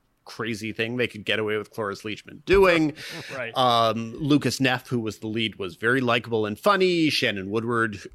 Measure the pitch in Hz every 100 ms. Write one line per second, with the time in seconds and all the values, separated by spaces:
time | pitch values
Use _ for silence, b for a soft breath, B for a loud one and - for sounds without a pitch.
0 | _ _ - - 113 104 107 104 113 123
1 | 117 107 98 104 107 107 104 - 104 98
2 | 110 98 - - - 196 190 170 156 -
3 | B 165 B 139 113 131 127 117 113 110
4 | 113 117 147 143 123 - 127 127 - 123
5 | 110 - 110 110 110 95 95 82 113 131
6 | 123 120 117 113 104 104 208 196 185 175
7 | 156 - 123 101 95 110 113 117 113 104
8 | -